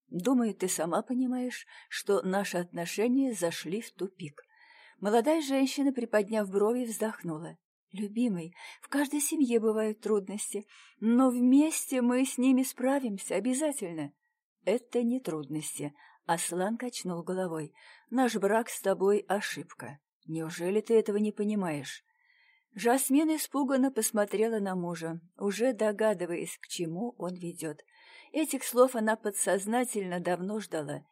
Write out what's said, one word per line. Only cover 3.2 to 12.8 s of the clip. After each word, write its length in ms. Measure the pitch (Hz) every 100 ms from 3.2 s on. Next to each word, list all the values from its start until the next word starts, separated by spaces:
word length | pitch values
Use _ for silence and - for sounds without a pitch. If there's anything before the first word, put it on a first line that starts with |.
| 269
зашли 480 | 220 170 - 156 202
в 100 | 226
тупик». 520 | - 180 - 147 - - _ - - - _
Молодая 420 | 196 233 240 320
женщина, 500 | 277 269 269 - 277
приподняв 580 | 262 226 214 202 220 196
брови, 360 | 196 202 247 240
вздохнула. 720 | 208 220 - 170 156 160 160 _ _ _
«Любимый, 640 | 185 208 214 247 180 165 - - -
в 60 | -
каждой 320 | 277 277 294
семье 400 | - 320 254 233
бывают 400 | 220 214 220 214
трудности, 680 | 202 214 196 208 - 202 - - - _
но 300 | 214 240 262
вместе 720 | 247 247 269 311 - - 262
мы 240 | 240 247 262
с 120 | -
ними 260 | 262 254
справимся 720 | 262 -